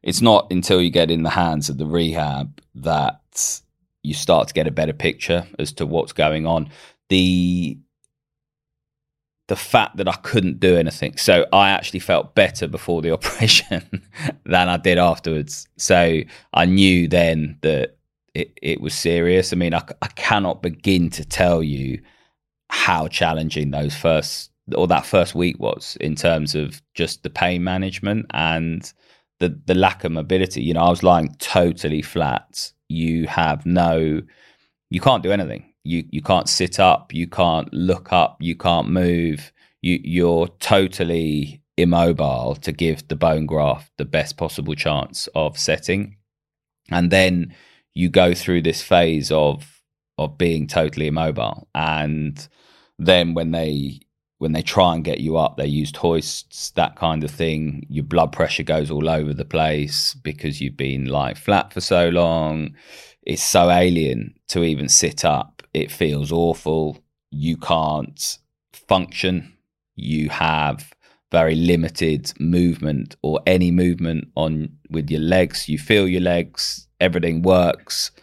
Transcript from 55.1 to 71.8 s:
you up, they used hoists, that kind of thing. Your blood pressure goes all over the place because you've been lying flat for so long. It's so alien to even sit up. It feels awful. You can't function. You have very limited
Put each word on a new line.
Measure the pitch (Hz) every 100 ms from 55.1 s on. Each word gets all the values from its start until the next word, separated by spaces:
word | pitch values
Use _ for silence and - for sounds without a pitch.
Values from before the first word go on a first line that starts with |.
| -
you | 78 80
up, | 76 -
they | 71
used | 73 73 -
hoists, | 87 82 - - - - -
that | - 82 -
kind | 82 80
of | 76
thing. | - 82 78 78 71 -
Your | 71
blood | 71 85 78
pressure | - 82 -
goes | 78 78 73
all | 73 80
over | 80 76
the | 71 73
place | 80 78 76 73 71 - -
because | 76 73 76 71
you've | 69 -
been | 67 67 65
lying | 69 67 -
flat | - 92 -
for | -
so | - 90 87
long. | 87 85 82 78 78 76 - - - - _
It's | - -
so | - 92 87
alien | 87 90 85 76 62 53 _ _
to | 90
even | 85 73 69
sit | - 80 -
up. | 85 73 - _ -
It | - -
feels | - 82 73 73
awful. | 82 85 78 78 80 78 73 _ _ _
You | 71 78 80
can't | - 82 78 76 57 - - - _ _ _
function. | - _ 95 92 - 92 92 - _ _ _ _ -
You | - 76 76
have | - 80 78 76 - - _ _ _ _
very | 85 80 80
limited | 85 85